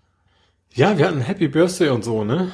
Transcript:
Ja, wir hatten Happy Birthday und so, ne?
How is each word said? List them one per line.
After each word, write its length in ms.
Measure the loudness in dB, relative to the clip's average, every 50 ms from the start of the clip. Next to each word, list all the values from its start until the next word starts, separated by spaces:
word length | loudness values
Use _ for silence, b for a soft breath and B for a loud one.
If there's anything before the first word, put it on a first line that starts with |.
| _ _ _ _ _ _ _ _ _ _ _ _ _ _ 0
Ja, 240 | 2 2 2 2
wir 100 | 2 0
hatten 140 | 0 0 -2
Happy 260 | -4 -4 -2 -2 -2
Birthday 420 | 0 2 2 2 2 2 0 0 0
und 140 | 0 0 -2
so, 200 | -2 -4 -2 -2
ne? 280 | -2 -2 -2 -2 -2